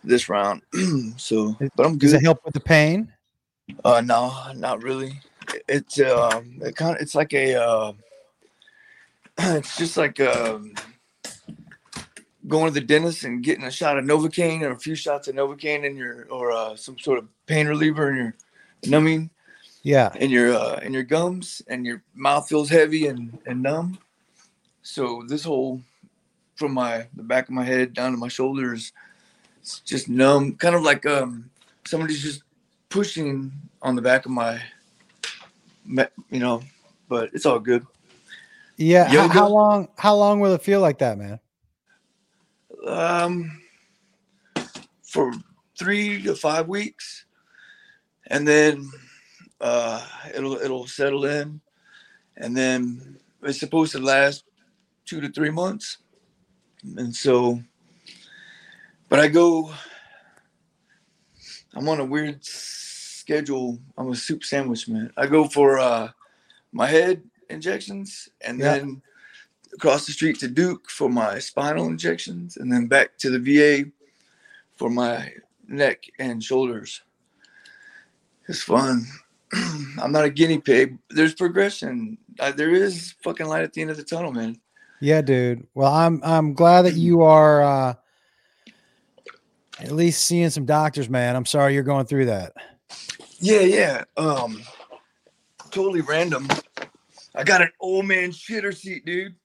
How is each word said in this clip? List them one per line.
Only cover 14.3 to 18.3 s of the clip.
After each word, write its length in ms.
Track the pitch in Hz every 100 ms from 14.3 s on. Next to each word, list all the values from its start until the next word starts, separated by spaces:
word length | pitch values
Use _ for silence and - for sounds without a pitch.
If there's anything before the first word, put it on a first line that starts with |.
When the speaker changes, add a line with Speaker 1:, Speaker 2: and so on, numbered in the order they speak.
| 165 170 160
Speaker 1:
or 100 | 147
a 80 | 120
few 160 | - 156
shots 320 | 160 143 143
of 80 | 135
Novocaine 480 | 139 143 151 147
in 120 | 143 139
your, 300 | 123 120 120
or, 220 | 127 123
uh, 240 | 113 110 110
some 220 | - 131
sort 180 | - 127
of 100 | 110 _ -
pain 200 | 156 151
reliever 420 | 151 156 151 143
in 60 | 131
your 180 | 117